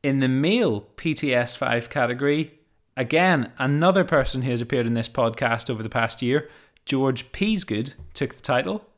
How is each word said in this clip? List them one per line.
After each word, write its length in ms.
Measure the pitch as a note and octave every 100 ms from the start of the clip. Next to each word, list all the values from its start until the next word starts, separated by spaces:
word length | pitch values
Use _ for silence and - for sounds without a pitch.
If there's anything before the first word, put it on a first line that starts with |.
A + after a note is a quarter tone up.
In 180 | C#3+ C3+
the 100 | C3
male 520 | C3 D3+ A3+ G3+ G#2 - -
P 180 | E3+
T 220 | D3+ D3 B2
S 200 | A#2+ -
five 340 | C3 A#2+ A#2+
category, 720 | D3+ A#2+ B2 C#3 D3 D#3 _ _ _ _ -
again, 540 | B2+ D#3 F#3 E3 A#2+ -
another 440 | C3 C#3+ F3 G3
person 380 | F3+ D#3+ C3 C3
who 100 | C3
has 100 | A#2+
appeared 260 | A#2+ C3 A#2
in 60 |
this 160 | A#2 A2+
podcast 600 | - A#2 A2+ B2 A#2 -
over 140 | A#2
the 60 | A2
past 320 | A#2 A2+ -
year, 260 | B2 C#3 D3+ - _ _ -
George 460 | C3+ C3+ B2 -
Peasgood, 640 | - G3+ G#3+ - G#2+ C3 - -
took 200 | - C#3
the 80 | -
title. 440 | - B2+ D#3 G#3 -